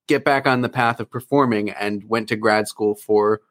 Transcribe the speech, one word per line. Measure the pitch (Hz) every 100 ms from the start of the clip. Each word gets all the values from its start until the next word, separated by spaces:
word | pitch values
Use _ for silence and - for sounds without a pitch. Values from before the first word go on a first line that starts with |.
| -
get | 143
back | - 139 139
on | 151
the | 123
path | 135 117 117
of | 110
performing | 123 - 143 135 107 104
and | - 104 104 104
went | 113 110
to | 110
grad | 110 107 107
school | - 107
for | 104 - 107 104 110 _